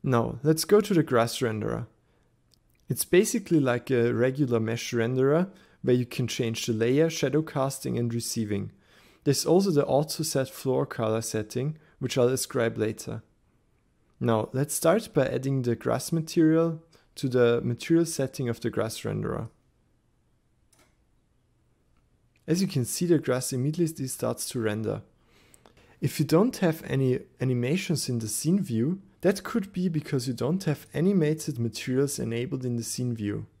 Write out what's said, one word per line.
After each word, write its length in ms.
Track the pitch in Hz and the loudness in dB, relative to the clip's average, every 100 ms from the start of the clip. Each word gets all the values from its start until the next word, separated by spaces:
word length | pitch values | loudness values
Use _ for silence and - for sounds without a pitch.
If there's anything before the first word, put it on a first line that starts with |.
| 147 | 2
Now, 300 | 123 117 120 | 2 0 -2
let's 200 | 147 156 | 0 0
go 160 | - 208 | 4 4
to 140 | 208 | 4
the 80 | 180 | 2
grass 380 | 147 123 117 - | 4 4 2 0
renderer. 460 | 120 107 104 117 120 _ _ _ _ _ _ _ _ _ _ | -2 -2 -4 -4 -6 _ _ _ _ _ _ _ _ _ _
It's 160 | 131 | -6
basically 540 | - 175 220 240 - 165 | 4 4 4 0 2 2
like 320 | 135 120 - | 4 0 0
a 240 | 127 117 | 2 2
regular 460 | 113 123 135 135 117 | 2 0 2 0 2
mesh 320 | 110 117 - | 0 -4 -4
renderer, 580 | 120 113 127 135 151 185 - - _ | 0 0 2 4 4 0 -6 -20 _
where 140 | - 123 | 2 2
you 100 | 123 | 2
can 220 | - 120 | -4 -4
change 360 | - 117 113 | -2 -2 -2
the 80 | - | -2
layer, 380 | 113 113 135 165 | 0 2 4 2
shadow 320 | 160 139 139 | 2 0 0
casting 560 | 156 147 135 - 135 117 | -2 -2 -2 -4 -4 -2
and 160 | 120 | -2
receiving. 560 | 117 - - 107 101 101 - _ _ - _ | -2 -4 -4 -2 -2 -4 -12 _ _ -20 _
There's 200 | - 135 | 0 0
also 280 | - 190 196 | 4 4 4
the 120 | 147 | 2
auto 380 | - 131 156 - | 2 2 0 -4
set 260 | 156 139 131 | -2 -2 -4
floor 380 | - 131 131 139 | -4 -2 0 -2
color 360 | - 110 110 | -2 -2 0
setting, 540 | 117 110 107 127 139 156 _ _ | -2 -6 -4 -4 -6 -6 _ _
which 180 | 127 - | -4 2
I'll 120 | 123 | 2
describe 500 | 131 - 131 117 113 | 2 -2 0 0 0
later. 440 | 107 110 - 117 - _ _ _ _ _ _ _ _ _ | -2 -2 -8 -10 -12 _ _ _ _ _ _ _ _ _
Now, 280 | 123 113 110 | 2 2 0
let's 220 | 127 147 | -2 -2
start 380 | - 165 196 226 | 0 2 2 2
by 140 | - 131 | 0 0
adding 360 | 127 135 135 | 0 -2 -2
the 120 | 120 | 0
grass 380 | 117 - 120 - | -2 0 -2 0
material 720 | 165 160 - 160 160 165 160 - _ _ - | -4 -2 2 4 4 2 -2 -12 _ _ -6
to 120 | 139 | -2
the 320 | 123 120 120 | 4 4 4
material 420 | 120 120 - 165 165 | 0 -4 2 2 2
setting 420 | - 131 - 127 | -2 -4 -4 -4
of 120 | 117 | -2
the 100 | 120 | -4
grass 300 | - 110 - | -2 -4 -4
renderer. 480 | 107 104 110 - 113 _ _ _ _ _ _ _ _ _ _ _ _ _ _ _ _ _ _ _ _ _ _ _ _ _ _ _ _ _ - | -6 -4 -4 -6 -8 _ _ _ _ _ _ _ _ _ _ _ _ _ _ _ _ _ _ _ _ _ _ _ _ _ _ _ _ _ -2
As 160 | 170 | 0
you 60 | 190 | 2
can 160 | 139 | 0
see, 220 | 117 - 175 | -2 0 4
the 120 | 165 | 4
grass 340 | 160 127 127 | 4 0 0
immediately 540 | 131 135 165 165 160 131 | -2 -2 0 -2 -2 -8
starts 420 | - 120 120 - | -4 -4 -2 -4
to 100 | 127 | -2
render. 420 | 110 107 107 104 - _ _ _ _ _ - _ _ _ | -2 -2 -4 -6 -8 _ _ _ _ _ -20 _ _ _
If 200 | 170 - | -4 -2
you 60 | 147 | 2
don't 320 | 160 233 - | 4 4 2
have 260 | 180 160 - | 0 0 -2
any 340 | 135 131 127 - _ | 0 2 0 -4 _
animations 680 | 127 123 120 175 - 156 - | -2 0 0 -2 -2 -4 -2
in 120 | 120 | -4
the 80 | 110 | -4
scene 320 | - 147 196 | -4 0 0
view, 400 | 185 113 127 190 - _ | 0 0 0 -2 -8 _
that 200 | 180 202 | -2 0
could 300 | - 240 190 | -2 -4 -4
be 160 | - 180 | -4 -2
because 400 | 156 - 139 120 | -2 -2 -4 -2
you 60 | |
don't 280 | 120 120 185 | -4 -2 -2
have 220 | 160 143 - | -2 -4 -4
animated 680 | - 175 196 151 156 - 127 | 0 2 4 2 0 -4 -4
materials 600 | 117 - - 127 139 139 | -4 -4 -4 0 0 -2
enabled 460 | 117 117 120 135 | -4 -4 -4 -4
in 120 | 127 120 | -4 -4
the 60 | |
scene 320 | 110 - 123 | -4 -6 -4
view. 320 | 113 101 107 107 _ | -4 -4 -4 -8 _